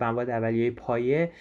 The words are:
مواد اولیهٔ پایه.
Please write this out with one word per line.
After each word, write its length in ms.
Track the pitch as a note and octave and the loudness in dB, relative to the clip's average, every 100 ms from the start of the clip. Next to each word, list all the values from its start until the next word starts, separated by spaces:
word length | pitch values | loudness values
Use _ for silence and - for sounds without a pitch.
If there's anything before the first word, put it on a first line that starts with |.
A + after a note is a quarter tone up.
مواد 300 | A#2 A#2 A#2+ | -2 0 -2
اولیهٔ 400 | A#2 A2+ A2+ A#2+ | 0 0 2 0
پایه. 640 | A#2+ - A#2+ B2 D3 E3+ - | -2 -2 0 2 0 0 -4